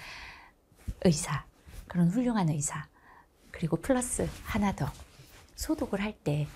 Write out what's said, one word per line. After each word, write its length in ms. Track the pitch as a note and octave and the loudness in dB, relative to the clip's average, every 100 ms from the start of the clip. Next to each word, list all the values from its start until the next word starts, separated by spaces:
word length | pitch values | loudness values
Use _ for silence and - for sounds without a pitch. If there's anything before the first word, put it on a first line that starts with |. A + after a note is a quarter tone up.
| - - - - - _ _ - - - | -14 -14 -14 -18 -20 _ _ -14 -10 2
의사, 400 | F#3 D3 - C#3 - - - - - | 4 4 0 -4 -6 -20 -18 -16 -4
그런 200 | F3 E3+ | 4 4
훌륭한 400 | A3 B3 A3 E3 | 4 2 4 2
의사, 380 | D3+ - D3+ - - - - - _ - | 2 -2 -4 -10 -16 -20 -20 -20 _ -16
그리고 260 | - D#3+ D#3+ | -4 -2 0
플러스 520 | - B3+ B3 - E3 - | 2 2 2 -2 -2 -4
하나 300 | - G#3+ G3+ | -4 2 2
더, 160 | G3 C#3 - - - - - - - | 2 -2 -4 -18 -20 -20 -20 -18 -8
소독을 440 | - D#4 A#3+ G3 | -2 -2 0 -2
할 140 | G#3 G#3+ | -2 -2
때 220 | D3+ D3 D3 | -2 0 -2